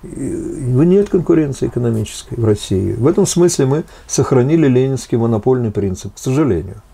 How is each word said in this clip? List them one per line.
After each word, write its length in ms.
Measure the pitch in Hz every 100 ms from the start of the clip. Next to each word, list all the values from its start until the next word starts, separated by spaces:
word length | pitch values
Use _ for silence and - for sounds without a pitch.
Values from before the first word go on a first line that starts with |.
И, 40 | -
и 640 | - 135 - - - 123
нет 400 | 127 170 190 202
конкуренции 580 | 185 160 160 147 131 123
экономической 680 | 123 120 113 107 - -
в 100 | 120
России. 500 | 110 104 - 95 98
В 120 | 101 127
этом 200 | 190 190
смысле 400 | - 175 - 135
мы 180 | 147 - - -
сохранили 600 | - 135 131 127 165 147
ленинский 520 | 123 135 131 - 123
монопольный 520 | 117 113 120 127 117
принцип, 440 | 101 101 92 98
к 40 | -
сожалению. 640 | 131 131 151 90 92 101 -